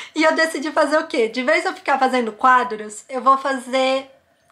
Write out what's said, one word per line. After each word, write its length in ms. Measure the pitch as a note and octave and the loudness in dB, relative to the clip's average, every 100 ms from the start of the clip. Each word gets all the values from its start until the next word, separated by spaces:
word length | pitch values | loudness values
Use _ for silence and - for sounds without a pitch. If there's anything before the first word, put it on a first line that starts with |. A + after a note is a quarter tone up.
| - | -8
e 100 | D4+ | 0
eu 120 | D#4+ D#4+ | 2 2
decidi 360 | D#4+ D#4 D4+ | 0 -2 -2
fazer 260 | D#4+ D4 D#4 | 0 2 0
o 100 | D#4 | 0
quê? 200 | D4 A3 | -2 -2
De 140 | A#3 | -2
vez 240 | B3+ E4 F#4 | 0 0 0
eu 80 | |
ficar 240 | - - C4 | -4 -2 0
fazendo 340 | C4 B3+ A3+ | 2 0 -2
quadros, 720 | - C4 B3 B3 G#3+ G#3+ - - | 2 4 4 2 -6 -12 -16 -12
eu 120 | B3+ | 0
vou 160 | B3 C4+ | 2 2
fazer 720 | C#4 C4 B3 C4 C4 C4+ C4+ _ _ _ _ | 2 -4 -2 0 0 -2 -6 _ _ _ _